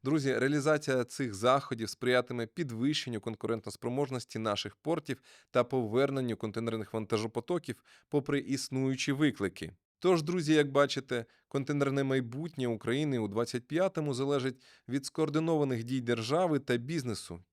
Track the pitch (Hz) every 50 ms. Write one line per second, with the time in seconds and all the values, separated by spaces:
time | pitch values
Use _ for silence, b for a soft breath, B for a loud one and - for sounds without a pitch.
0 | - 131 151 156 135 135 127 110 123 135 147 151 135 156 156 151 147 - 135 131
1 | 120 - - - 139 123 104 95 104 127 127 139 135 - 131 113 110 101 - _
2 | - 123 123 127 123 - 127 120 117 110 _ - 170 139 113 110 120 139 151 151
3 | - 131 120 107 - 117 110 - - 107 117 110 - 113 - - - 117 123 131
4 | 143 127 131 123 113 _ - 113 110 110 104 101 - 104 - _ _ 147 165 165
5 | 151 - 135 - B B B B B B - 127 123 - - 131 120 107 107 123
6 | 139 139 135 135 131 123 110 - - 110 101 113 113 117 110 113 104 - - 113
7 | 110 - - 107 107 113 - 120 117 - 175 175 - - - _ b b b b
8 | b b - 147 127 - 143 139 135 - 139 135 - - - 131 135 135 131 127
9 | - - 135 135 156 147 - - 101 95 - - - 80 - _ _ _ _ _
10 | - 185 185 170 156 156 175 180 160 143 156 151 147 143 135 139 143 135 - 139
11 | 127 - 131 120 113 b b b b b - 143 135 127 147 147 139 135 135 139
12 | 139 135 131 135 131 117 117 135 160 175 - - 127 123 117 104 - - 117 139
13 | 156 147 135 120 110 104 98 110 120 - - 123 117 _ 147 165 185 190 185 -
14 | 151 147 135 117 135 139 143 139 123 131 127 - b b b b b - 120 139
15 | 139 - _ - 160 156 143 151 160 165 165 156 147 135 127 117 113 120 131 135
16 | 120 117 120 113 110 107 139 165 185 175 156 143 143 - 165 135 120 131 165 165
17 | 131 127 107 - - - 87 85 - _